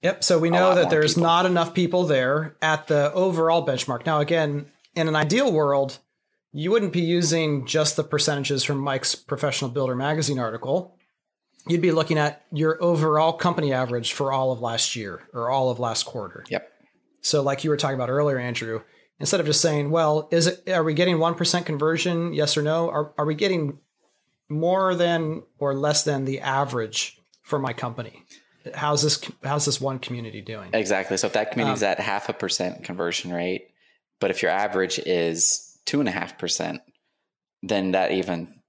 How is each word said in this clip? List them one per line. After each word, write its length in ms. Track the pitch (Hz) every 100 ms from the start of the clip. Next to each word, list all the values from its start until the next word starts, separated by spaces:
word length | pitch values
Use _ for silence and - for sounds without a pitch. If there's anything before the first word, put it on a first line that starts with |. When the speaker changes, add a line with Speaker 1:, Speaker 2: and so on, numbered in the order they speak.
Speaker 1:
Yep. 220 | 185 190
So 160 | - 170
we 80 | 165
Speaker 2:
A 20 |
Speaker 1:
know 180 | 175 185
Speaker 2:
lot 60 | 180
Speaker 1:
that 60 |
Speaker 2:
more 60 | 170
Speaker 1:
there's 220 | 156 151 160
Speaker 2:
people. 80 |
Speaker 1:
not 220 | 165 170 185
enough 280 | 175 170
people 320 | 185 175 180 175
there 500 | 139 127 151 156 -
at 260 | 156 151 -
the 240 | 147 143
overall 520 | 180 185 165 165 170 143
benchmark. 400 | 127 - 120 160
Now, 140 | 151
again, 480 | 147 165 151 143 143 _ _ -
in 120 | 160
an 60 | 156
ideal 360 | 151 220 277
world, 480 | 160 143 139 135 - _ _ _ _ _
you 180 | 147 160
wouldn't 220 | 226 202
be 80 | 175
using 640 | 165 175 165 165 160 143 123
just 300 | 160 151 -
the 80 |
percentages 600 | 147 147 147 143 135 139
from 140 | 127 139
Mike's 380 | 139 131 - -
Professional 560 | - 143 147 123 131
Builder 240 | 127 131 123
magazine 440 | 135 156 151 131
article. 580 | 117 113 131 160 180 _ _ _ _ _ _ _ -
You'd 140 | 170
be 100 | 175
looking 260 | 160 156 156
at 260 | 147 - _
your 300 | 147 156 160
overall 500 | 175 165 156 151 160
company 400 | 165 180 175 151
average 400 | 131 127 120 113
for 180 | - 139
all 200 | 135 131
of 80 | 123
last 340 | 117 113 - 123
year 260 | 104 85 -
or 160 | 123 117
all 200 | 135 131
of 100 | 113
last 240 | 120 110
quarter. 400 | - 123 98 98 -
Speaker 2:
Yep. 200 | 98 - _ _ _ _ _
Speaker 1:
So 200 | - 151
like 220 | 139 139
you 60 | 156
were 80 | 147
talking 180 | 147 135
about 140 | 123
earlier, 280 | 135 147 131
Andrew, 440 | 123 120 113 110 - _ _ _
instead 220 | 143 196
of 60 | 151
just 160 | 151
saying, 280 | 165 147 143
"Well, 380 | 165 160 156 151
is 180 | 170 165
it, 220 | 180 -
are 140 | 185
we 100 | 160
getting 260 | 151 180 170
one 160 | 165 170
percent 300 | 175 180 175
conversion? 680 | 147 156 160 180 170 170
Yes 240 | 151 147 156
or 40 |
no? 280 | 151 160 170
Are, 240 | 151 151 -
are 80 | 147
we 80 |
getting 460 | 151 202 180 151 - _ _ _ _ _ _ _
more 440 | 151 165 185 190
than 500 | 180 175 170 156 156 - _
or 160 | 143
less 300 | 139 147 151
than 220 | - 139 135
the 160 | 135
average 760 | 135 135 139 123 110 110 - - _ _
for 180 | - 147
my 120 | 135
company? 520 | 117 123 117 113 - _ - _ _ 120 -
How's 260 | 147 147
this, 180 | 147 - - -
how's 220 | 135 147 143
this 140 | 131
one 200 | 135 131
community 420 | - 120 117 107
doing?" 300 | 98 110 95
Speaker 2:
Exactly. 420 | 110 98 95 95 95
So 120 | 104
if 60 |
that 180 | 107 107
community 240 | 117 110 107
is 60 |
Speaker 1:
Um, 60 | 101
Speaker 2:
at 80 | 90
half 260 | 104 101 -
a 60 |
percent 500 | - 92 - 90 90
conversion 480 | - 90 87 87 90
rate, 380 | 87 90 92 - _ _ _ _ _
but 100 | 98
if 120 | 90
your 100 | 87
average 480 | 92 104 98 90 -
is 800 | - 90 82 82 - - - _ -
two 160 | 143
and 80 | 127
a 40 |
half 240 | 92 85 -
percent, 440 | 87 - 85 80 _ _ _ _ _ _ _ _
then 300 | - 104 95
that 200 | 92 92
even 480 | 92 92 85 85 -